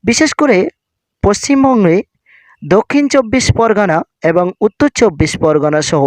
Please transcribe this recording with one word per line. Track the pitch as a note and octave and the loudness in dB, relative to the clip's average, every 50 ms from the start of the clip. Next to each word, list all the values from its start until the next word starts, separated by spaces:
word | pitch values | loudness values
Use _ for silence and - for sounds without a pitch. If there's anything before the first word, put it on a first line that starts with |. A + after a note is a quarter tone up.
| - | -2
বিশেষ | G#3 A#3 - D#4 D4+ - | -2 0 0 0 0 0
করে | - D4+ C#4 A3 F3+ F#3+ E4+ _ _ _ _ _ _ _ _ _ _ | -2 0 2 2 2 0 -2 _ _ _ _ _ _ _ _ _ _
পশ্চিমবঙ্গে | - G3 G#3 - - - C#4 C4+ C4+ C4+ B3+ A3+ G3 E3+ E3 G3 - _ _ _ _ _ _ _ _ _ _ _ | -2 -2 -2 -2 -2 -2 0 2 2 2 2 2 2 2 0 0 -2 _ _ _ _ _ _ _ _ _ _ _
দক্ষিণ | - C#3+ F3+ G#3 - _ - C#4+ C#4+ C4+ | -4 0 0 0 0 _ -2 -2 0 2
চব্বিশ | - C#4 A#3+ G#3+ A#3+ C4 - - | 0 0 0 0 -2 -2 0 0
পরগনা | - - A3+ A3+ G#3+ G#3 G#3 F#3 D#3+ E3 - _ _ _ - | 0 0 0 0 0 0 0 0 -2 -2 -4 _ _ _ -2
এবং | D#3+ D#3+ F3 F3+ F3+ F#3+ _ | 0 0 0 -2 -2 -4 _
উত্তর | G#3+ G#3+ _ _ C#4+ C#4+ _ | -4 -4 _ _ -2 -2 _
চব্বিশ | - A#3+ G#3 D#3 C#3+ D#3 - - | 0 0 0 0 -2 -4 -4 -2
পরগনা | - - D#3 D#3 D3+ C#3+ D3+ D3+ D3+ | -2 -2 0 0 0 0 0 -2 -2
সহ | D3 - E3 D3+ C#3 | -2 0 0 0 2